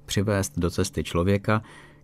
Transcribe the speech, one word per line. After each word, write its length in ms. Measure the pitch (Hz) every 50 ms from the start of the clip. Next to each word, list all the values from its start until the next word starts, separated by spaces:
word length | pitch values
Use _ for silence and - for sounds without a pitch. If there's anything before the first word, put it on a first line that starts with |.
| -
přivést 540 | - - 104 98 107 101 98 95 - - 87
do 100 | 87 82
cesty 340 | - - 90 - - 80 78
člověka, 580 | - - 85 87 98 101 101 - 110 107 110 - - - - - - - -